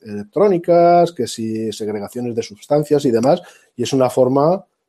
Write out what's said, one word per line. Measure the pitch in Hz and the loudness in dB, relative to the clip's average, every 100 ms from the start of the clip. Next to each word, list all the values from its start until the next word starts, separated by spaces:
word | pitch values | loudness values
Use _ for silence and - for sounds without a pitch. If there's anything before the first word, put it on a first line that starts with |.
electrónicas, | 110 104 208 - 208 175 175 170 170 175 170 | -14 -14 -8 -2 0 0 2 4 6 4 2
que | 170 113 | -2 -8
si | - 110 110 113 | -6 -6 -6 -6
segregaciones | 104 107 104 101 123 123 | -6 -8 -8 -8 -8 -6
de | 117 | -6
sustancias | 110 101 - 147 151 147 160 | -8 -12 -2 -2 0 0 2
y | |
demás. | 117 127 170 - - _ | 2 2 0 -2 -20 _
Y | - | -8
es | 117 | -4
una | 135 127 | 0 0
forma, | 135 127 139 151 190 - _ | 2 2 2 2 0 -6 _